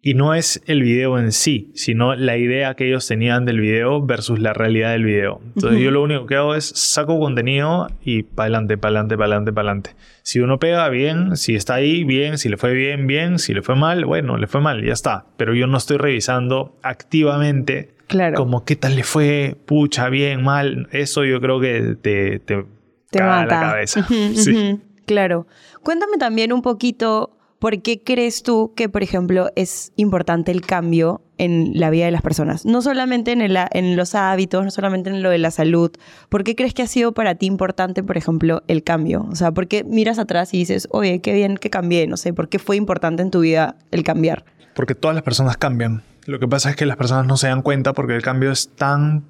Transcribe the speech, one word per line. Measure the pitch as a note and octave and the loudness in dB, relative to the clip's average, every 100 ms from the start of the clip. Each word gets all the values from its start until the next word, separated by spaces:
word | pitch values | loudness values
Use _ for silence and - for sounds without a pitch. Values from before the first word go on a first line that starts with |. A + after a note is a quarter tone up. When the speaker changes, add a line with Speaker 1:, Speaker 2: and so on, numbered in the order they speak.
| C#3+ | 2
Speaker 1:
y | C3 | 2
no | C#3+ D#3+ | 2 2
es | E3 - - | 0 -4 -2
el | D3+ | 0
video | B2 A#2+ C3 B2+ | 2 2 2 0
en | A2+ | 0
sí, | G#2+ - C3 - - | 0 0 -2 -4 -8
sino | - A2+ B2 B2+ | -2 0 0 0
la | C3 A#2 | 0 0
idea | A#2+ B2+ C3+ B2+ | 0 0 -2 -2
que | B2+ | -2
ellos | C3 - | -2 -2
tenían | A2 A#2 A#2+ B2 | -2 0 2 2
del | A2+ | 2
video | G#2+ A2 A#2+ D3 C#3 | 2 2 2 0 0
versus | A#2+ - A2+ | -2 -2 0
la | A2 | 0
realidad | G#2+ A2 A2+ A2 | 0 2 2 2
del | A#2 A2 | 2 2
video. | G#2 G2+ G2+ A2+ | 2 0 -4 -8
Entonces, | A#2+ A#2+ A2+ | -2 2 4
Speaker 2:
Ujú. | |
Speaker 1:
yo | C3 | 4
lo | C#3 | 2
único | D3 C#3+ A#2+ | 2 -2 -2
que | C#3 | 0
hago | D3 D3+ | 0 -2
es | C#3+ | -4
saco | - - - D3+ E3 | -4 -2 0 0 0
contenido | D3+ B2 A#2+ C#3 D3 F3 - - | 0 0 0 0 0 -2 -4 -8
y | - A2+ | -2 -2
pa'lante, | G#2+ - A2 A2+ G#2+ G#2 | -4 -4 0 0 0 0
pa'lante, | G#2+ G#2+ G#2+ G#2+ | 0 0 0 0
pa'lante, | G#2 G#2 G#2 | 2 2 0
pa'lante. | G#2+ G#2 G2+ - - - _ | -2 -2 -4 -6 -18 -20 _
Si | - B2 | -4 0
uno | B2 C3+ | 2 2
pega, | D#3+ E3+ D#3+ | 2 2 0
bien. | B2+ C#3+ D#3+ F#3 D#3+ | 0 0 0 0 0
Si | - A2 | 0 -2
está | - B2 | 0 0
ahí, | C#3+ E3+ | 2 2
bien. | D3+ C3 D3 D3+ | 0 0 0 -2
Si | A#2+ | -4
le | G#2 | -2
fue | B2 | 0
bien, | B2+ C3+ C#3+ C3 | 0 -2 -2 -2
bien. | C#3+ E3+ F3 | 0 0 -2
Si | - | 0
le | G2+ | -4
fue | - C3 | 0 2
mal, | D#3 F3 | 2 0
bueno, | D3 D#3+ C3+ A#2 | 0 -2 -2 -2
le | G#2+ | -2
fue | C#3+ | 0
mal, | D3+ A#2+ A2+ | 0 0 -4
ya | |
está. | A#2 - G2+ - _ | -2 -2 -4 -8 _
Pero | A2 A#2+ | 0 0
yo | B2+ | 2
no | C3 | 0
estoy | - C#3+ | 0 0
revisando | D3 A#2+ A#2 B2+ B2 C3 C#3 _ | 0 -2 0 -2 0 -2 -4 _
activamente | B2+ B2+ - D#3+ D3+ C#3+ D3 C#3+ C#3 C3+ D3+ _ _ | -10 -10 -2 2 2 2 2 0 0 -4 -6 _ _
Speaker 2:
Claro. | F#3+ F3 D3 | 0 2 0
Speaker 1:
como, | B2+ B2 - | 0 -2 -2
"¿Qué | D3 | -2
tal | C3+ C3+ | 0 0
le | |
fue? | A#2+ D#3 D3 D3 C#3 C#3 - | 0 2 2 2 -2 -6 0
Pucha, | D3+ D3 C#3 B2+ | 2 2 0 -2
bien, | C3+ C#3+ C3+ | 0 0 0
mal". | C3 C#3+ C#3 B2+ B2+ | 0 2 0 -4 -6
Eso | C#3 C#3+ - | -4 -2 0
yo | C#3 B2+ | 2 2
creo | C3 C3 | 2 2
que | B2+ A#2 A2+ A2 | 2 0 -2 -2
te, | G#2 G2+ G2 G2+ | 0 0 0 -2
te | - G2+ G2 - _ _ _ | -4 -4 -4 -18 _ _ _
Speaker 2:
Te | G3 | 0
Speaker 1:
caga | F#3+ F#3 | 2 2
la | |
Speaker 2:
mata. | E3 E3 | 2 2
Speaker 1:
cabeza. | E3 G#2+ G#2 G#3 | 2 -2 -2 -2
Speaker 2:
Ujú, | F#3 | 0
Speaker 1:
<laughs> | A#3 G#3 A3 | 0 0 2
Sí. | G#3 | 4
Speaker 2:
ujú. | A3 G3+ G3+ - _ - | 4 2 -2 -8 _ -2
Claro. | G#3 F#3 E3+ E3+ _ - - | 0 2 -2 -4 _ -20 -10
Cuéntame | - E4 G4+ G#4 | -4 -2 0 0
también | A#3+ A3 A3+ | 0 0 0
un | B3 | 0
poquito... | B3 A3 B3 - A3+ A3 A#3+ _ _ _ | 0 0 -2 0 0 0 -2 _ _ _
¿por | A3 G#3 | -4 -2
qué | A3+ A3+ | -2 -4
crees | - B3 A#3+ A3+ | -2 0 0 -2
tú | - A3+ A3 - | 0 0 0 -2
que, | A3+ | -4
por | G#3 | -2
ejemplo, | F#3+ F#3 F3+ F#3 F3+ - | -2 -2 2 2 0 -2
es | F#3 - - - | -4 -6 -10 -2
importante | G#3 F#3 - E3+ E3 | 0 0 0 -2 0
el | F3+ | -2
cambio | F3 F#3 E3+ E3 E3 F3+ _ _ | -2 -2 0 2 2 -2 _ _
en | F3 E3+ E3 - | 0 2 2 2
la | D#3+ | 2
vida | D#3+ E3+ | 2 2
de | |
las | E3+ | 0
personas? | D#3+ D#3+ D3 D#3+ G#3+ | -2 -2 -2 -2 0
No | A#3+ | 2
solamente | B3 C4 B3+ B3 A#3 | 2 0 0 -2 0
en | A#3+ | 0
el, | G#3+ F#3 F3+ | 2 2 0
en | - F#3 F3 | 0 0 0
los | F3+ G#3+ | 0 0
hábitos, | F#3+ F#3+ F#3+ F#3 | 0 0 0 0
no | G3 | -2
solamente | G3+ G3 F#3 F#3 | -2 -2 -2 -4
en | G3 | -2
lo | F#3 | 2
de | F3 | 2
la | E3 | 2
salud. | - D#3+ E3+ E3+ - - - _ | 2 2 4 2 -2 -20 -20 _
¿Por | G3+ | -2
qué | G3 A3+ | -2 -2
crees | B3+ | -2
que | - | -2
ha | A#3+ | -2
sido | B3+ A#3 | 0 0
para | A3+ G#3+ E3+ | 0 -2 0
ti | F#3+ | -2
importante, | G3 F#3 F#3+ F#3 F#3+ | 0 -2 -2 -2 -2
por | F#3+ F3+ | -2 -4
ejemplo, | D#3 E3 D#3+ E3 - | 0 0 2 0 0
el | E3 | -2
cambio? | D#3 E3 D#3 E3 - | 0 -2 0 -2 -4
O | E3 | -2
sea, | E3+ | 0
¿por | E3 F3+ | 0 -2
qué | G#3 | -2
miras | - A3+ A3 A3+ | 0 0 2 0
atrás | A3 F3 F3+ | -2 -2 0
y | F#3 | -2
dices, | F3 F#3+ - | 0 -2 -2
"Oye, | G#3+ G3+ F3+ | -2 0 0
qué | G3 | 0
bien | G3+ G3+ G3 | 2 2 -2
que | G#3+ | -4
cambié"? | F#3+ F3 E3+ D#3 | -4 0 2 0
No | F3 | -2
sé, | F3 | -4
¿por | E3+ E3 | -4 -4
qué | G3 | -4
fue | - G3+ | 0 -2
importante | G3+ F#3 E3 E3 | 0 0 -2 -2
en | F#3 | 0
tu | F3+ | 2
vida | E3 D#3+ D#3 - _ | 4 4 0 -4 _
el | F3 | -4
cambiar? | D#3 E3 D#3+ D#3 _ _ - - | -2 0 0 -2 _ _ -14 -6
Speaker 1:
Porque | B2 C3 | -4 -2
todas | D#3+ D#3+ | 0 -2
las | |
personas | D3 A#2 C3 A#2 | -2 0 0 2
cambian. | D3 B2 A#2 A2 - _ - | 0 0 -2 -4 -8 _ -10
Lo | C3+ | -4
que | A#2+ | -2
pasa | C#3 C#3 | 0 0
es | C#3 | 0
que | D3 | -2
las | B2+ | 0
personas | B2 C3 C3 | 0 2 2
no | C3+ | 2
se | C#3 | 2
dan | C3 | 0
cuenta | C3+ C#3 C3+ | 0 0 0
porque | C3+ B2+ A#2 | -2 -2 -2
el | |
cambio | B2 C3 C3+ | -2 0 0
es | C3+ - | -2 -6
tan | _ C#3 C#3+ D3+ D3+ | _ 0 2 2 0